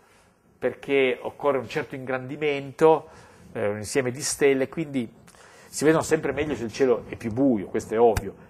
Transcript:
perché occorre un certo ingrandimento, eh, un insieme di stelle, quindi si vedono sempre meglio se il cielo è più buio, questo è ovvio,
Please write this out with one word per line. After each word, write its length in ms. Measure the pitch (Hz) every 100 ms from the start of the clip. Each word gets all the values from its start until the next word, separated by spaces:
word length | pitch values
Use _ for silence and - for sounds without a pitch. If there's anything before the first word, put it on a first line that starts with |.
| _ _ _ _ _ _
perché 580 | 127 117 - 139 131 120
occorre 380 | 120 - 143 135
un 100 | 110
certo 280 | 156 143 139
ingrandimento, 1120 | 131 131 127 147 151 139 139 131 160 156 - - - - -
eh, 140 | - 104
un 100 | 104
insieme 340 | 107 143 123
di 100 | 123
stelle, 480 | 139 - 143 135 131
quindi 420 | - 151 139 117 - - - - - -
si 140 | -
vedono 200 | 139 160
sempre 280 | 127 156 151
meglio 240 | 135 151 123
se 80 |
il 80 | 113
cielo 320 | - 135 110 -
è 80 | -
più 160 | 113
buio, 360 | 107 139 113 90
questo 260 | 113 -
è 60 | 110
ovvio, 340 | 117 101 98 - -